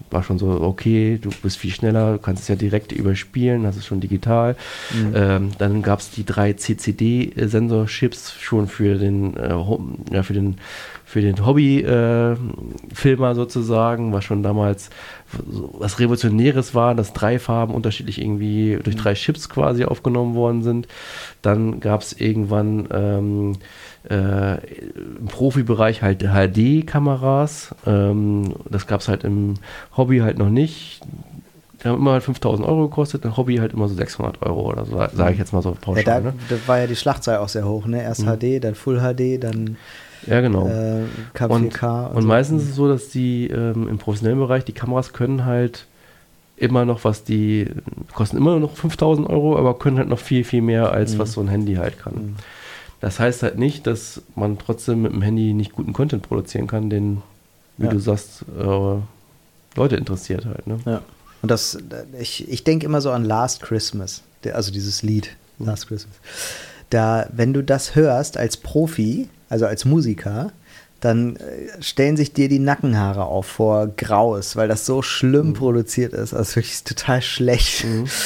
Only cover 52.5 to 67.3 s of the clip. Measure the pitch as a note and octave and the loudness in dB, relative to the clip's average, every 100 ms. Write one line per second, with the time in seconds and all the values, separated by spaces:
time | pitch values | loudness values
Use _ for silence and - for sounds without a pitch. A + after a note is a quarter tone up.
52.5 | - - - - - G2 - A#2+ B2 A#2+ | -20 -20 -20 -20 -8 -6 0 0 0 -2
53.5 | G#2+ C3+ C#3+ A#2+ A2 - - - - G#2 | 0 0 0 -4 -4 -6 -18 -12 -4 -2
54.5 | G2+ - A2+ - A2+ A2 - G2+ A2+ A2 | -2 -4 -4 -2 0 0 0 0 2 2
55.5 | G#2+ G2+ - A2 G2+ D3 G#2+ - G#2 - | 0 -2 -6 -6 -2 -2 -2 -2 -4 -4
56.5 | G#2+ A2+ A2 G#2+ G#2 G#2 G2+ - _ _ | -6 -4 -2 -2 0 0 -2 -8 _ _
57.5 | _ _ - A2+ G#2 G#2+ G#2 - - - | _ _ -4 0 0 0 -2 -4 -18 -12
58.5 | - G2+ G2 G2 G2+ G#2+ - _ _ _ | -4 0 2 0 -2 -6 -12 _ _ _
59.5 | _ _ - C#3 A#2+ A2+ F#2 - F#2 A2 | _ _ 0 2 0 -2 -6 -4 -6 -6
60.5 | - - A2 A#2+ A2 - - - - A2 | -8 -6 -6 -4 -4 -6 -20 -20 -6 -2
61.5 | A2+ - - - A#2 A#2 B2+ A#2 - - | 0 -2 -8 -14 -16 -14 -12 -10 -10 -8
62.5 | B2+ D#3+ D#3+ D3+ D3+ C#3 B2 A2 A2 B2+ | -2 2 2 2 0 0 0 0 0 0
63.5 | - - A2 - G#2 F#2+ - - _ A2+ | -4 -4 -4 -4 -6 -8 -12 -18 _ -6
64.5 | A#2+ G2+ G2 G2+ G2+ G#2+ G#2+ G#2 - _ | -4 -4 -4 -6 -4 0 -2 -2 -12 _
65.5 | - A2 G#2 - G#2+ - - - - - | -8 -6 -6 -6 -12 -12 -20 -16 -12 -12
66.5 | - - - - A#2 A2 A2+ - | -12 -18 -18 -2 2 2 0 -2